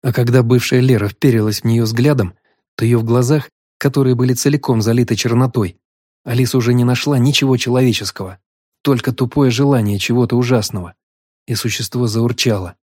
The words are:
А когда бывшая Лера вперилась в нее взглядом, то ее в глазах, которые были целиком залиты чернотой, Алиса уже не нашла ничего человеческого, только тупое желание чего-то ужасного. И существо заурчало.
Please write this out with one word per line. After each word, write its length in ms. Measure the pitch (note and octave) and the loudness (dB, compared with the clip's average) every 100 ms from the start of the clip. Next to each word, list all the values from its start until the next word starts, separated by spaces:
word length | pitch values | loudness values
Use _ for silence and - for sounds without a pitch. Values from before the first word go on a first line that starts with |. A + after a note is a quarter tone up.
А 100 | C3 | -2
когда 300 | A#2 A#2+ B2+ | 0 2 2
бывшая 380 | A#2 B2 - B2+ | 4 2 2 0
Лера 280 | B2+ A#2 G2+ | 2 2 0
вперилась 520 | - C#3+ A#2 G#2+ G#2+ | 0 0 2 0 -2
в 40 | |
нее 180 | A#2 A2+ | -2 0
взглядом, 520 | A2+ A2+ C#3 C#3+ F#2 - _ _ _ - | 0 0 0 2 -2 -6 _ _ _ -4
то 80 | |
ее 140 | A2+ A#2+ | 0 0
в 40 | |
глазах, 460 | A2+ B2 B2 D3+ - _ _ _ | 2 0 2 0 -2 _ _ _
которые 360 | C#3+ C3+ C3+ | -2 0 0
были 200 | B2 B2+ | 2 0
целиком 460 | B2 C#3+ C#3 - A2+ | 0 0 -2 0 0
залиты 360 | A2 A2+ A#2+ A2 | 0 0 0 -2
чернотой, 640 | A#2+ A#2 C3 B2 F#2 - _ _ _ _ | 0 0 0 -2 -4 -8 _ _ _ _
Алиса 320 | - A#2+ B2+ C3+ | -6 -2 0 0
уже 160 | A#2 | 2
не 100 | B2 | 2
нашла 340 | A#2+ B2 - C#3 | 2 0 0 0
ничего 380 | B2 C#3+ C3+ B2+ | 2 2 0 0
человеческого, 800 | - B2+ B2+ G#2+ G2+ - F#2+ F#2+ _ _ _ _ | 0 2 2 0 -6 -10 -14 -14 _ _ _ _
только 300 | - B2+ - | -2 0 -2
тупое 380 | A#2 B2 - C3+ | -4 -2 2 2
желание 480 | A#2 C#3 C3 G#2 G2+ | 2 2 2 0 -2
чего-то 380 | - A#2+ A#2 A#2+ | -2 0 0 0
ужасного. 580 | A#2+ B2+ G#2+ G#2 F2 _ _ _ _ _ - | 0 0 0 -8 -10 _ _ _ _ _ -8
И 80 | |
существо 520 | A2+ A#2 - A#2 B2 A#2+ | -6 -4 -6 -6 -4 -2
заурчало. 720 | A2 A#2 A#2+ B2 G#2 F2+ - | 0 -2 0 -2 -2 -6 -14